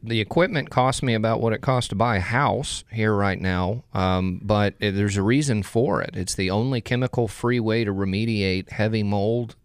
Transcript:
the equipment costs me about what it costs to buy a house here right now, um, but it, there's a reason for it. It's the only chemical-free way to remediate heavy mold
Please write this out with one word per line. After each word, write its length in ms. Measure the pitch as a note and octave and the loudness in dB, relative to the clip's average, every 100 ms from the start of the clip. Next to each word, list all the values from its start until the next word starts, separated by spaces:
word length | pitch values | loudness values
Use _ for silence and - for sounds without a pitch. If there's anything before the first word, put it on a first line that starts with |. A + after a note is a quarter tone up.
| A2+ | -2
the 140 | A2+ | -2
equipment 480 | G#2 E3 F#3 E3 B2 | 2 2 2 0 -2
costs 320 | C3+ B2+ - | 2 2 2
me 120 | B2+ | 0
about 260 | A2 A2+ A2+ | 2 2 2
what 120 | A#2 | 0
it 80 | G#2+ | 0
costs 260 | - B2+ - | 0 0 0
to 60 | |
buy 220 | G2 A#2+ G2 | 0 2 0
a 40 | |
house 640 | F2 A#2+ C3+ G#2 D3 - - | 0 0 2 0 -4 -8 -8
here 220 | A2 A2 | -2 0
right 260 | G2+ G2+ F#2 | 2 0 0
now, 440 | F#2 F#2 F#2 A#2 - | 0 0 0 -4 -6
um, 460 | G2 F#2 F#2 F#2 F2+ | -2 0 2 0 -2
but 320 | G2+ G#2 G2+ - | 0 2 2 0
it, 140 | G#2 | -2
there's 240 | G2 G#2 G2+ | 0 0 2
a 60 | |
reason 400 | G2+ C3+ C#3+ G#2+ | 2 2 2 0
for 400 | G2 A2+ C3 F2+ | 0 0 0 0
it. 80 | - | -2
It's 200 | - F2+ | -6 -6
the 160 | - F#2 | -2 0
only 300 | G2+ B2+ B2 | 0 0 -2
chemical-free 800 | - B2 B2+ - A2+ - A#2+ B2 | -2 -2 0 0 -2 -2 0 0
way 240 | A2 A2+ | 2 0
to 80 | G#2 | 0
remediate 800 | G2 G2 G2 A2+ G#2+ F#2+ F#2 - | 0 0 0 0 0 0 0 -4
heavy 320 | - G#2+ A2 | -2 0 0
mold 540 | G2+ G2+ G#2 A#2+ A2+ - | 0 0 0 0 -4 -10